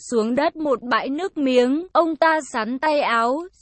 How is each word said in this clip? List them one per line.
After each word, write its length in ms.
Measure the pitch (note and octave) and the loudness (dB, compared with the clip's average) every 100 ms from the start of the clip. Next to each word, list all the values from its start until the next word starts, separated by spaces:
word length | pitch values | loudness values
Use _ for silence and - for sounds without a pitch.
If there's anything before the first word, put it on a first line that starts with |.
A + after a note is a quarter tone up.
| - | -4
xuống 240 | A#3 A3 | -2 0
đất 220 | B3+ D#4+ D#4+ | 0 -2 -2
một 260 | D4+ B3+ | -2 -2
bãi 260 | A#3+ A3+ A#3+ | 0 -2 -2
nước 300 | C#4+ F#4+ - | -4 -6 -2
miếng, 480 | C4+ B3 B3 C#4+ F#4 | 2 4 2 0 0
ông 240 | D4+ E4 D#4 | 2 2 2
ta 220 | E4 D#4 C4+ | 2 2 -2
sắn 260 | B3 G#3+ B3+ | -6 -6 -2
tay 220 | D#4 D4 | 0 0
áo, 420 | A#3+ A#3 A#3 C#4+ F4+ - | 2 2 0 -2 -6 -10